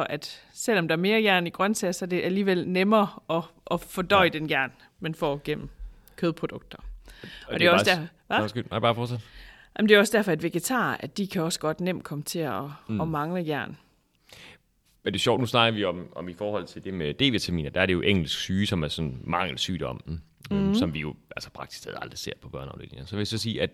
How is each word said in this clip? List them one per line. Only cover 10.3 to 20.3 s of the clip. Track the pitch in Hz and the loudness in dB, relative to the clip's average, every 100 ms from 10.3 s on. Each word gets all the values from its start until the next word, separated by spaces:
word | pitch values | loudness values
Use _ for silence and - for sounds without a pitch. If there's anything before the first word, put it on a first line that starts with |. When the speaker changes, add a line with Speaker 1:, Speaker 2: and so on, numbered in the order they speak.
Speaker 1:
at | 156 | 0
vegetarer, | 170 165 - 247 160 - | 0 -2 -2 0 0 -2
at | 147 - | -6 -6
de | 190 | -4
kan | 185 | -2
også | 160 - | -2 -2
godt | 151 156 | -2 -2
nemt | 180 180 | -2 -4
komme | - 147 | -6 -8
til | - 175 | -6 -4
at, | 147 95 143 143 - | -4 -4 -6 -12 -6
Speaker 2:
Mm. | 107 | -4
Speaker 1:
at | 160 | -2
mangle | 151 156 185 156 | -2 -2 -4 -4
jern. | 139 - 143 _ _ _ _ _ - - - _ _ _ _ | -4 -6 -12 _ _ _ _ _ -20 -20 -20 _ _ _ _
Speaker 2:
Men | - | -6
det | 98 | -2
er | |
sjovt, | 123 117 | 0 2
nu | 117 | 2
snakker | 120 113 107 | 4 4 2
vi | |
om, | 92 87 - 69 | -2 -2 -8 -12
om | 90 | -12
i | |
forhold | 87 104 104 87 | -6 -4 -4 -6
til | - | -12
det | 95 | -8
med | 92 76 | -4 -2
D-vitaminer, | - 135 101 - 85 71 | 0 2 2 0 -2 -2
der | 90 | 0
er | 92 | 2
det | |
jo | 90 | 2
engelsk | 98 98 73 - | 4 2 2 -4
syge, | - 95 101 | -2 0 0
som | 92 | 0
er | 76 | -2
sådan | - 76 64 | -4 -6 -6
mangelsygdommen, | - 87 92 64 - 87 65 62 - 80 - | -2 -2 -2 -4 -4 -4 -4 -8 -8 -10 -12